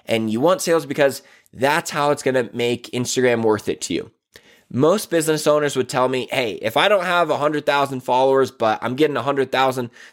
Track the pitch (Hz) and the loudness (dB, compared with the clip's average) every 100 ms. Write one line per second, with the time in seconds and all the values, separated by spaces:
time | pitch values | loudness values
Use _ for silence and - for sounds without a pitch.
0 | - 113 110 110 160 185 180 165 139 143 | -4 -2 -2 0 2 0 0 -2 -2 0
1 | 139 120 - _ _ - 135 160 165 156 | 0 0 -12 _ _ -4 0 0 -2 -2
2 | 143 143 135 127 113 120 120 120 - 123 | 0 0 0 0 -2 -2 -2 -2 -4 -6
3 | 123 131 127 117 113 101 - - - 85 | -4 0 2 2 2 0 -2 -6 -4 -6
4 | - _ _ - _ _ - 120 151 208 | -6 _ _ -20 _ _ -8 0 2 2
5 | - 170 151 151 151 147 143 135 117 131 | 0 -2 0 0 2 2 2 -2 -2 0
6 | 127 131 - 131 117 87 - 143 190 202 | 0 -2 -4 -4 -4 -4 -2 2 2 2
7 | 180 175 160 131 147 147 147 143 131 131 | 2 0 0 0 0 -2 0 0 0 -4
8 | 127 123 135 135 127 - 110 - 117 127 | -2 2 4 2 0 0 0 0 -2 0
9 | 151 131 131 139 127 127 131 127 117 - | 0 0 -2 -2 0 0 0 -2 -6 -12
10 | - | -20